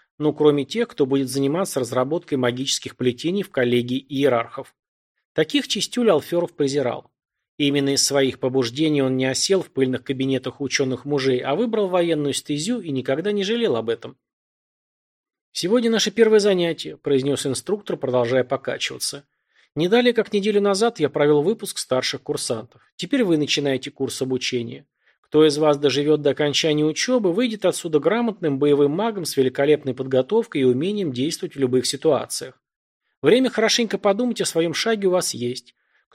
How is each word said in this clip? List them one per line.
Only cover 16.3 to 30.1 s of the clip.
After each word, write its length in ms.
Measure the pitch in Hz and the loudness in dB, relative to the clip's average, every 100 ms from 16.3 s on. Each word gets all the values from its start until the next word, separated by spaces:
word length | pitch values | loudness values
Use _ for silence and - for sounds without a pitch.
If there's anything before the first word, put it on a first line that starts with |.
| 214 | 6
занятие», 600 | 202 190 170 156 156 156 | 4 2 0 -2 -8 -8
произнес 480 | - 139 135 135 143 | 0 0 2 -2 -2
инструктор, 500 | 127 - 202 - 170 | -6 -4 -6 -4 -6
продолжая 480 | 131 127 117 131 | -2 0 2 0
покачиваться. 800 | 127 131 - 135 - 131 - 139 - _ _ _ _ | 0 -4 -4 -6 -6 -6 -8 -10 -16 _ _ _ _
«Не 140 | - 175 | -4 2
далее, 240 | 233 247 | 4 4
как 220 | 233 202 | 2 0
неделю 260 | 208 202 202 | -2 0 2
назад, 400 | 202 190 214 180 | 2 2 0 0
я 80 | 143 | -2
провел 340 | 151 147 151 | 2 4 4
выпуск 360 | 151 220 196 - | 2 -2 -6 -10
старших 440 | - 127 127 131 | -4 -2 -2 -6
курсантов. 600 | - 147 - 113 110 _ _ - | -8 -6 -6 -6 -8 _ _ -12
Теперь 280 | 277 277 | -4 0
вы 140 | 208 160 | 2 2
начинаете 520 | 143 - 143 131 139 | 0 -2 0 -2 -6
курс 300 | - 131 - | -6 -6 -4
обучения. 640 | 131 127 - 123 117 135 - _ _ _ | -4 -4 -4 -6 -6 -12 -18 _ _ _
Кто 240 | _ 151 156 | _ 4 6
из 100 | 143 | 6
вас 220 | 156 143 | 2 2
доживет 420 | 143 127 147 151 | 2 2 2 2
до 100 | 143 | 2
окончания 540 | 131 147 135 160 151 | 0 0 0 0 2
учебы, 480 | 151 151 - 254 196 | 0 -2 0 0 2
выйдет 320 | 175 247 214 | 0 -2 -2
отсюда 360 | 185 160 175 156 | -2 -2 -2 0
грамотным 580 | 147 220 233 202 165 135 | 2 0 -2 -4 -4 0
боевым 340 | 147 143 143 | 2 4 4
магом 320 | 160 226 202 | 2 -4 -4
с 120 | 160 - | -4 0
великолепной 580 | 131 127 143 147 139 | 0 2 2 2 0
подготовкой 640 | 123 135 | -6 -2